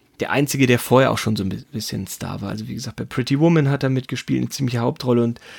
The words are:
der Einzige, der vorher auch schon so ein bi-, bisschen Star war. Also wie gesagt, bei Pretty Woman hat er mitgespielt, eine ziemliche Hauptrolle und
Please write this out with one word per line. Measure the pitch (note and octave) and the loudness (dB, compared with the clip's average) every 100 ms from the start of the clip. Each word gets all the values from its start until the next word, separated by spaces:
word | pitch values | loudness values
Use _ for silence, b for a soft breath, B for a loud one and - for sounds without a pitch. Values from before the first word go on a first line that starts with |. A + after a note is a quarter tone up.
| _ - | _ -8
der | - | -2
Einzige, | C#3 C#3+ C#3 B2+ | 0 0 2 4
der | A#2+ | 4
vorher | - B2 B2+ | 4 4 4
auch | A2 | 2
schon | A2 G#2 | -2 -2
so | |
ein | F#2+ | -2
bi-, | F#2+ - | -6 -8
bisschen | A2 - A2 F#2 | -10 -6 -8 -8
Star | - F#2 G#2 | -10 -10 -8
war. | G2+ | -8
Also | G#2+ A#2+ | -8 -8
wie | |
gesagt, | A#2+ A#2+ - | -10 -10 -10
bei | |
Pretty | G#2+ - A#2+ C#3 | -6 -4 -2 2
Woman | E3+ D#3+ C#3 | 4 4 4
hat | C#3 | 0
er | C3+ | 0
mitgespielt, | C3 - B2 - C3 | -2 -4 -8 -2 -2
eine | A#2+ | -2
ziemliche | - C3 A#2+ | -4 -2 0
Hauptrolle | B2 D#3 B2 A#2+ | -2 -2 2 2
und | A#2 A#2 B | 2 -2 B